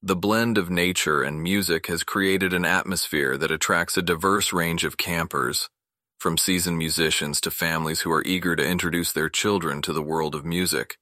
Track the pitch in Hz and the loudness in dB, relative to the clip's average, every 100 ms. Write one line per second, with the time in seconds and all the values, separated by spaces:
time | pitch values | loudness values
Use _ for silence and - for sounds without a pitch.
0 | 98 95 98 110 117 107 87 90 90 92 | -2 -2 2 2 4 2 0 2 2 2
1 | - 76 67 78 82 101 90 82 - 85 | 0 2 0 -2 0 0 2 0 0 -4
2 | - 104 95 95 95 90 87 92 - 90 | -2 0 2 2 2 2 2 2 0 -4
3 | - 76 67 69 78 78 - 90 85 - | -2 0 0 0 -2 -2 2 2 2 0
4 | 87 85 95 101 98 92 85 85 78 - | 0 0 2 2 0 0 0 0 -2 -4
5 | - 85 82 71 64 - - _ _ _ | -4 -2 -2 -2 -2 -2 -6 _ _ _
6 | _ _ 90 85 - 92 90 85 80 73 | _ _ -2 0 2 2 0 -2 -2 0
7 | 80 - 76 71 - - 85 80 80 80 | 2 2 -2 -2 -4 -2 -2 0 -2 -2
8 | 85 80 - 92 87 82 71 90 87 82 | 0 0 2 0 0 0 2 0 0 0
9 | 85 - 80 - 104 101 80 71 73 80 | -2 0 -2 0 2 2 0 -4 -2 -4
10 | 76 80 78 76 76 85 90 73 - - | -2 -2 -2 -4 -4 -2 0 -2 -4 -10